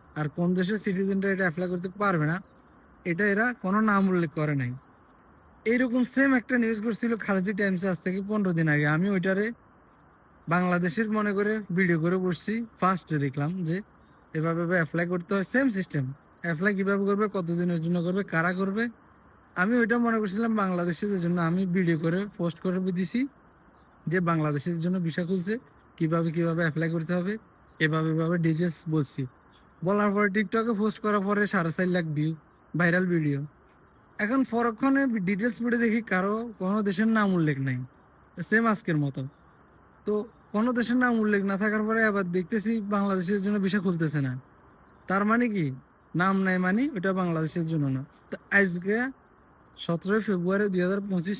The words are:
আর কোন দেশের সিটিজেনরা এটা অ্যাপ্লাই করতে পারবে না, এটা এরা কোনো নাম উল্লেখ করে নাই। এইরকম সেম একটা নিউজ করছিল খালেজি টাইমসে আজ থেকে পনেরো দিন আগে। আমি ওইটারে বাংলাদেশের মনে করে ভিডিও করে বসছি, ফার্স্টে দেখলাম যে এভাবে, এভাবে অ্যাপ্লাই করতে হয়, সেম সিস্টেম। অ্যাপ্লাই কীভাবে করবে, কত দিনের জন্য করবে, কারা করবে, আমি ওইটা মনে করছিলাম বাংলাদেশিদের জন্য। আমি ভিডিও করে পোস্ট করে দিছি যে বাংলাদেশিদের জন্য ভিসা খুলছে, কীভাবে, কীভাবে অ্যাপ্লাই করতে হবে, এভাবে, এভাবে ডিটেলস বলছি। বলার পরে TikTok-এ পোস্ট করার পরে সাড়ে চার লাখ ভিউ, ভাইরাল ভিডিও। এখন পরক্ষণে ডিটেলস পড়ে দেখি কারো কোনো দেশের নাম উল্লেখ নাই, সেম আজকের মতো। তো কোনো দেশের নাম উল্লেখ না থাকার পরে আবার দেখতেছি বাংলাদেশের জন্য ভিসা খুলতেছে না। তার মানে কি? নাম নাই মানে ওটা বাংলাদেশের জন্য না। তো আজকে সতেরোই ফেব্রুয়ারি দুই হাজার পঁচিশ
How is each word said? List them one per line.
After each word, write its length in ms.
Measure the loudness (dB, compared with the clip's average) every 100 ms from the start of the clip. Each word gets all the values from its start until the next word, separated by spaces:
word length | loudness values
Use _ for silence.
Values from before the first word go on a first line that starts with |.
| -14 -6
আর 140 | -6
কোন 240 | -2 0
দেশের 240 | 0 0 -2
সিটিজেনরা 520 | -2 -2 0 0 0
এটা 140 | 0
অ্যাপ্লাই 260 | -2 -2 -4
করতে 200 | -4 -6 -2
পারবে 260 | 0 2 0
না, 160 | -2 -8 -20 -20 -20 -20 -10 -6
এটা 200 | 0 0
এরা 280 | 2 0
কোনো 280 | -2 -2 0
নাম 280 | 2 4 4
উল্লেখ 220 | 2 0 -2
করে 200 | -2 0
নাই। 180 | -2 -6 -14 -20 -20 -20 -20 -20 -20 -8 0
এইরকম 380 | 0 2 0
সেম 300 | 0 2 4
একটা 240 | 2 2 0
নিউজ 240 | 0 0
করছিল 340 | -2 -2 -2 -2
খালেজি 380 | 0 0 0
টাইমসে 360 | 0 0 0 -2
আজ 100 | -2
থেকে 220 | -4 -4 -2
পনেরো 260 | -2 0
দিন 140 | 2 2
আগে। 200 | 2 2
আমি 220 | 2 2
ওইটারে 420 | 0 0 0 -2 -6 -16 -20 -20 -20 -20 -20 _ -14 -2
বাংলাদেশের 600 | 0 2 2 0 0 0
মনে 220 | 0 0
করে 280 | 0 0 -2 -2
ভিডিও 280 | 0 2 2
করে 180 | 2 0
বসছি, 480 | 0 -2 -4 -6 -6 -2
ফার্স্টে 380 | 0 0 -2 -2
দেখলাম 460 | -2 -2 -4 -4
যে 180 | -4 -4 -6 -18 -20 -20 _
এভাবে, 280 | -4 -2 -2
এভাবে 140 | 0 0
অ্যাপ্লাই 320 | 0 -2 -2
করতে 280 | -4 -2 -2
হয়, 80 |
সেম 260 | 0 0 2
সিস্টেম। 440 | 0 -2 -4 -4 -8 -16 -10
অ্যাপ্লাই 340 | -6 -2 0 0
কীভাবে 300 | 0 0 2
করবে, 220 | 2 0
কত 120 | -2 -2
দিনের 360 | 0 0 0
জন্য 220 | 0 0
করবে, 200 | 0 -2
কারা 300 | -2 0 0
করবে, 340 | 0 -2 -2 -4 -6 -20 -20 -20 -20 -10 -2
আমি 220 | 2 2
ওইটা 200 | 4 2
মনে 220 | 2 2
করছিলাম 360 | 0 0 0 2
বাংলাদেশিদের 640 | 0 0 0 0 -2 0
জন্য। 200 | 0 0
আমি 240 | 2 0 0
ভিডিও 320 | 2 2 2
করে 260 | 0 -2 -4 -4
পোস্ট 220 | -4 -4
করে 320 | -4 -2 -2
দিছি 360 | -2 -2 -2 -4 -6 -20 -20 _ -20 -20 -14 -2
যে 120 | 0
বাংলাদেশিদের 600 | 2 2 0 -2 -2 -2
জন্য 200 | -2 -2
ভিসা 240 | -2 -2 -2
খুলছে, 320 | -2 -2 -6 -8 -20 -16 -4
কীভাবে, 340 | 0 0 0
কীভাবে 300 | 0 0 2
অ্যাপ্লাই 280 | 0 0 -2
করতে 240 | -2 -2
হবে, 240 | -2 -2 -6 -10 -20 -16 -2
এভাবে, 300 | 0 0 0
এভাবে 280 | 0 0 0
ডিটেলস 460 | 0 0 -2 -4 -2
বলছি। 360 | -2 -2 -4 -8 -12 _ -20 -20 -8 -2
বলার 260 | 2 2
পরে 160 | 2 2
TikTok-এ 440 | 2 0 0 0
পোস্ট 260 | 0 -2 -2
করার 220 | -2 0
পরে 260 | 0 0 2
সাড়ে 240 | 0 0
চার 160 | 0 0
লাখ 180 | 0 -2
ভিউ, 300 | -2 -2 -4 -12 _ _ 0
ভাইরাল 280 | 2 2 2
ভিডিও। 400 | 2 0 -2 -4 -12 -20 -20 -20 _ _ -6
এখন 260 | -2 0
পরক্ষণে 760 | 0 0 0 2 2 4 4 0
ডিটেলস 440 | 0 0 0 -2
পড়ে 140 | 0 2
দেখি 240 | 2 2
কারো 520 | 0 0 0 -2 -4 -4
কোনো 220 | -2 0
দেশের 260 | 0 2 2
নাম 260 | 4 4
উল্লেখ 260 | 4 2 0
নাই, 260 | -2 -2 -6 -14 -20 -20 -18 -10
সেম 240 | 0 2 2
আজকের 320 | 0 0 0
মতো। 300 | 0 -2 -8 -12 -20 -20 -20 -20 -20 -12 -4
তো 200 | -4 -4 -12 -6
কোনো 220 | 0 0
দেশের 240 | 0 0 2
নাম 220 | 2 2
উল্লেখ 240 | 2 2
না 140 | 0 0
থাকার 260 | 0 0
পরে 200 | 0 2
আবার 280 | 2 2 0
দেখতেছি 500 | -2 -2 -2 0 -2
বাংলাদেশের 600 | 0 0 2 0 0 0
জন্য 160 | 0 0
ভিসা 200 | 0 0
খুলতেছে 420 | 0 0 0 0
না। 180 | -2 -4 -10 -20 -20 -20 -20 -14 -2
তার 180 | 0 4
মানে 240 | 2 2
কি? 220 | 0 -2 -4 -14 _ _ 0
নাম 280 | 2 2
নাই 140 | 2 2
মানে 320 | 2 2 0 -2
ওটা 180 | -2
বাংলাদেশের 540 | 0 0 0 -2 -2 -2
জন্য 200 | 0 0
না। 180 | -2 -6 -14 -14
তো 60 | -14 0
আজকে 500 | 2 2 0 -2 -2 -2 -8 -20 _ _ -20 -20 -10
সতেরোই 440 | -4 -4 0 0
ফেব্রুয়ারি 480 | 0 0 0 0 2
দুই 120 | 2
হাজার 200 | 0 0
পঁচিশ 360 | -2 -2 -2 -4